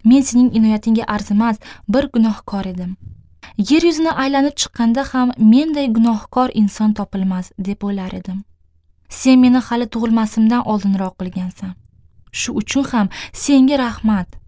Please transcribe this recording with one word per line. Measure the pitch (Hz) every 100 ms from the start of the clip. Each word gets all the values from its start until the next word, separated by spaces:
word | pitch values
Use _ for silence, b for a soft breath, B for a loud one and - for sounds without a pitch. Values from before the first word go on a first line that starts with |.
Men | 220 269
sening | 262 240 247 226
inoyatingga | 220 214 226 220 -
arzimas | 208 208 208 233 214 B B -
bir | 240
gunohkor | 285 240 226 208 - 202 190
edim. | 180 180 185 - - _ _ B -
Yer | 190 311
yuzini | 339 311 320
aylanib | - 269 277 285 -
chiqqanda | - - 233 233
ham | 269 262 247 -
menday | 214 247 320 294 277
gunohkor | 220 233 214 - 254 254
inson | - 202 - 214
topilmas | 214 196 196 190 185 180 -
deb | 190 202
o'ylar | 202 196 185
edim. | 185 180 185 - _ _ _ _ _ _
Sen | - 262 254
meni | 254 254
hali | - 233 233
tug'ilmasimdan | 226 233 226 220 - 220 240 226
oldinroq | 214 196 196 185 -
bilgansan. | 180 185 180 - 190 185 _ _ _ _ _
Shu | - -
uchun | 233 - 269
ham | 269 240 196 B B
senga | - - 277 262 277
rahmat. | 247 - 220 202 175 -